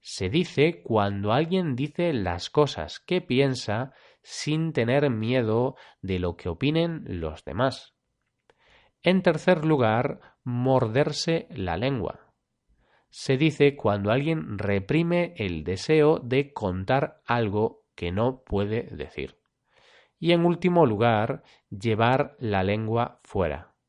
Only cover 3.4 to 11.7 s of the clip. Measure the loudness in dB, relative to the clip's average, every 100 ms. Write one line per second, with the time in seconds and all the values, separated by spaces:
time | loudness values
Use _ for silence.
3.4 | 2 0 -4 -4 -4 _ -20 _ -18 -10
4.4 | -4 -2 -2 0 0 2 2 0 0 0
5.4 | 2 2 0 -4 -20 _ -4 -2 -2 -4
6.4 | -8 -2 -2 0 -2 -4 -8 -6 -6 -8
7.4 | -10 -2 -2 -2 -18 _ _ _ _ _
8.4 | _ _ _ _ _ _ 2 4 2 2
9.4 | 2 2 4 4 4 2 0 -6 -16 _
10.4 | -6 -2 2 2 2 0 0 -2 -2 -4
11.4 | -4 -6 -4